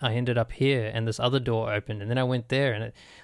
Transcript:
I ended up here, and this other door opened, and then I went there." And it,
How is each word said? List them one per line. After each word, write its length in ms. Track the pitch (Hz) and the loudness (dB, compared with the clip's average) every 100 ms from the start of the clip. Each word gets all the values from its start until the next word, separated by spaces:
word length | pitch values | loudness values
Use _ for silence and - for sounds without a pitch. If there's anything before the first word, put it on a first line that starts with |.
I 140 | 127 117 | -2 0
ended 220 | 123 120 | 2 0
up 140 | 113 | 0
here, 400 | - 135 131 110 | 2 2 2 0
and 140 | 110 113 | -2 -2
this 120 | - | 0
other 200 | 123 135 | 0 0
door 340 | 120 113 113 | 0 0 0
opened, 280 | 107 - 107 | -2 -4 -6
and 100 | 101 | -2
then 60 | 123 | 0
I 60 | |
went 260 | 127 127 117 | 0 0 0
there." 240 | 131 139 | 0 0
And 100 | 107 | 0
it, 120 | 110 - - - | -6 -10 -20 -20